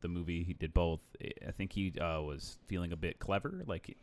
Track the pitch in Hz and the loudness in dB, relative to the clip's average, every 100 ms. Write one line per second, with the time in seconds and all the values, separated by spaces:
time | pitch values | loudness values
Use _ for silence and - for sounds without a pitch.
0 | 85 87 85 85 85 85 80 85 85 80 | -2 -2 0 0 0 0 2 6 6 4
1 | - - - - - - 95 - 95 - | -2 -10 -8 -6 -6 -4 -2 0 0 2
2 | 82 80 76 71 - - - 92 87 82 | 0 0 0 -4 -8 -12 -4 -2 0 0
3 | 82 - - 98 - - 175 85 - - | -2 -2 0 2 2 -4 -4 -4 -6 -14